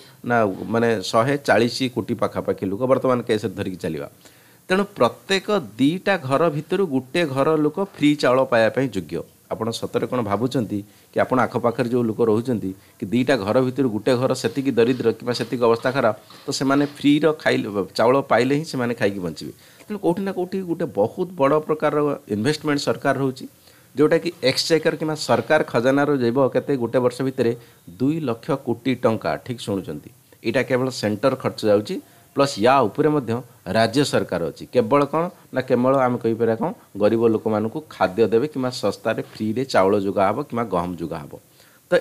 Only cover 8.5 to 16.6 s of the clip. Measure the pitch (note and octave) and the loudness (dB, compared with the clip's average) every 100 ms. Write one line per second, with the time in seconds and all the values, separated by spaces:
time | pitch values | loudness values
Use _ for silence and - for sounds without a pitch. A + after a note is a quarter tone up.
8.5 | A#2 A2 B2 C3 G2 D2+ D#2+ - _ _ | 4 4 2 -2 -4 -6 -8 -10 _ _
9.5 | F2 A2+ A2+ F#2+ A#2+ A#2+ B2+ G#2 G2+ B2 | -6 -6 -6 -6 -4 -2 -2 -2 -2 0
10.5 | C3+ G2 G2+ G2+ - _ G#2+ G2 B2+ A2 | -2 -4 -6 -10 -18 _ -2 0 2 0
11.5 | A#2+ A#2 A2+ A#2+ B2 A#2 G#2+ A2+ G#2+ A#2+ | 0 -2 0 0 0 0 0 2 2 0
12.5 | A2 F#2+ F#2 - _ G2+ A#2 B2+ C3 G2 | -4 -4 -8 -14 _ -4 0 2 0 2
13.5 | A#2+ B2+ B2+ C3+ G#2+ A#2+ B2 C3 C3 A#2 | 2 2 0 -2 -2 0 0 0 -2 -2
14.5 | C#3 C3+ A#2 A#2 B2+ A2+ A2 B2 A#2+ A2+ | -2 -2 2 2 2 0 -2 -4 -4 -4
15.5 | B2+ A#2+ A2+ C3 C3+ A#2 G#2+ - - - | 0 2 2 0 0 0 0 -8 -14 -8
16.5 | C3+ | -2